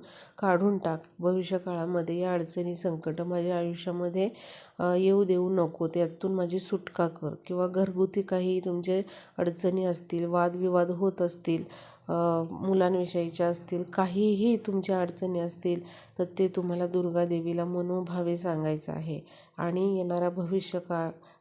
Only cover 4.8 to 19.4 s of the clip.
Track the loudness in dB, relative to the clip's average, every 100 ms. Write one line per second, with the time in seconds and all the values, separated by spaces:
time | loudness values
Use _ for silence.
4.8 | 2 4 6 6 6 4 4 2 2 0
5.8 | -2 0 0 0 -2 0 0 -2 -2 -4
6.8 | -4 0 0 -2 -8 -8 -6 -2 0 2
7.8 | 0 2 0 0 0 0 0 0 0 -2
8.8 | 0 0 -2 -10 -12 -4 -2 0 0 2
9.8 | 0 -2 -4 -2 0 2 2 2 2 4
10.8 | 2 2 0 2 -2 -2 -2 -2 -2 -14
11.8 | -20 -12 -4 0 2 2 0 -4 2 4
12.8 | 4 2 0 -2 -2 0 0 0 -4 -6
13.8 | -4 -2 0 2 2 4 4 2 0 -2
14.8 | 0 0 0 -2 -4 -2 -4 -4 -2 -2
15.8 | -6 -16 -10 -6 -4 0 0 0 -2 0
16.8 | 0 0 0 2 2 0 0 -2 -2 -2
17.8 | -2 -2 -2 -2 -2 -2 -2 -2 0 -2
18.8 | -4 -8 -6 -8 -10 -20